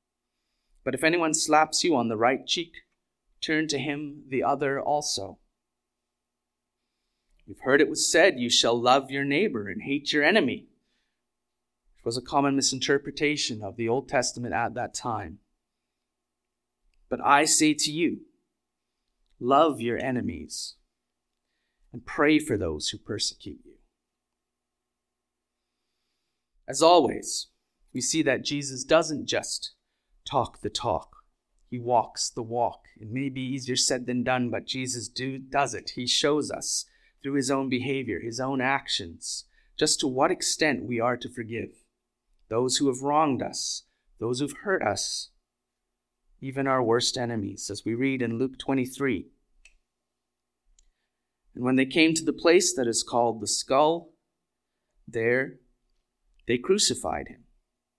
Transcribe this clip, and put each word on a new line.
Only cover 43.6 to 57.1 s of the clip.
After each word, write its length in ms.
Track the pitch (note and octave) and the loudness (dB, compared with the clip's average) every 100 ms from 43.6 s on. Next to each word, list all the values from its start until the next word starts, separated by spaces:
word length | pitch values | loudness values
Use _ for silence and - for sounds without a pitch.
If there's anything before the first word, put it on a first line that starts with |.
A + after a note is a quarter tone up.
| - - - _ _ - | -8 -8 -12 _ _ -8
those 220 | A2+ B2 | -4 -2
who've 160 | C#3+ - | -4 -6
hurt 260 | G#3 - | -2 0
us, 480 | G#2 G2 - - - _ _ _ _ _ _ _ _ _ _ _ | 0 -2 -4 -8 -12 _ _ _ _ _ _ _ _ _ _ _
even 260 | C3+ C3 C3+ | -8 -2 0
our 160 | C3 | 2
worst 340 | A2+ A#2 - C3 | 4 4 2 -2
enemies, 520 | A#2+ A2+ G2+ G2 - | -2 -2 -4 -6 -10
as 160 | G2 G#2+ | -8 -4
we 80 | |
read 280 | A#2 C3+ B2+ | 0 0 0
in 160 | A#2 A2+ | -2 -2
Luke 220 | C3 C3 | -2 -4
twenty-three. 720 | - C3+ B2+ - C#3 F#2+ - _ _ _ _ _ _ _ _ _ _ _ _ _ _ _ _ _ _ _ _ _ _ | -2 0 -2 -2 -2 -2 -6 _ _ _ _ _ _ _ _ _ _ _ _ _ _ _ _ _ _ _ _ _ _
"And 100 | - | -4
when 140 | B2 C3 | 0 2
they 80 | C3 | 2
came 280 | E3+ D#3+ | 4 4
to 120 | D#3+ D3+ | 4 -2
the 80 | |
place 400 | - E3+ F3 - | 2 6 6 6
that 140 | - A#2 | 0 0
is 160 | A2 | -2
called 360 | - A#2+ A#2 A2 | 0 0 2 0
the 80 | G2+ | -4
Skull, 640 | - - C3+ D3+ E3+ E3+ _ _ _ _ _ _ _ _ _ - | -4 0 2 2 0 -6 _ _ _ _ _ _ _ _ _ -8
there 540 | A2+ A2+ B2+ C#3 - _ _ _ _ _ _ _ _ - | -2 2 2 0 -8 _ _ _ _ _ _ _ _ -2
they 120 | A#2+ | -2
crucified 720 | - G#3+ - B2 F2 | 2 2 2 0 -4